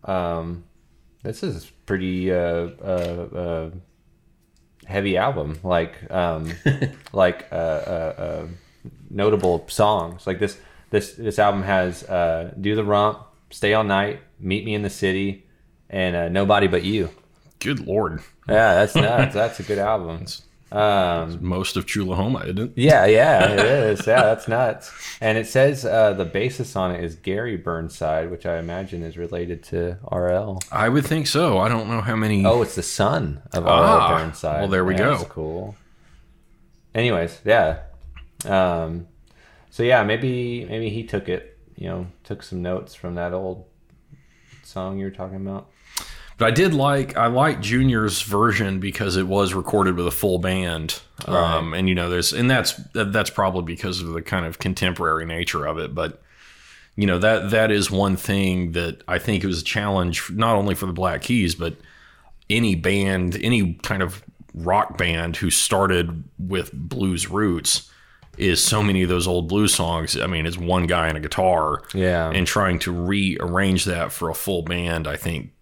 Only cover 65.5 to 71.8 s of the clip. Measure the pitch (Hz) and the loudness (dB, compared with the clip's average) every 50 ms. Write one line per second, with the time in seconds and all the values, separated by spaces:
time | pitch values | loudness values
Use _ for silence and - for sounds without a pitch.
65.5 | - - - - - 95 98 92 92 87 85 82 82 80 69 - _ - 95 90 | 0 0 0 0 2 2 2 4 2 2 0 -2 -4 -10 -12 -14 _ -10 -6 -4
66.5 | 98 90 82 - - 65 78 87 - 127 101 95 90 82 - 85 90 101 107 98 | -4 -4 -6 -6 -10 -12 -10 -8 -4 -2 0 0 0 -2 -4 -2 0 0 2 2
67.5 | 85 80 73 - - - - - - - - _ - _ - - - - - 95 | 0 0 0 -2 -2 -2 -4 -10 -20 -20 -20 _ -20 _ -20 -20 -6 0 2 2
68.5 | 85 - - - 110 107 104 104 95 95 92 87 90 87 85 92 90 90 82 80 | 2 2 2 2 2 2 2 2 2 2 2 2 2 0 0 0 0 0 0 0
69.5 | 95 104 107 101 - - 87 85 85 80 80 73 - 57 57 90 90 82 78 85 | 2 2 4 2 2 0 0 -2 -2 -2 -2 -4 -4 -4 -2 -2 -2 -2 -4 -4
70.5 | 87 90 87 85 90 92 87 82 87 85 80 82 78 78 78 73 - - 92 92 | -4 -4 -2 0 2 2 2 2 2 2 2 0 0 -2 -6 -4 0 2 4 4
71.5 | 87 80 78 76 73 - | 4 4 2 0 -2 -4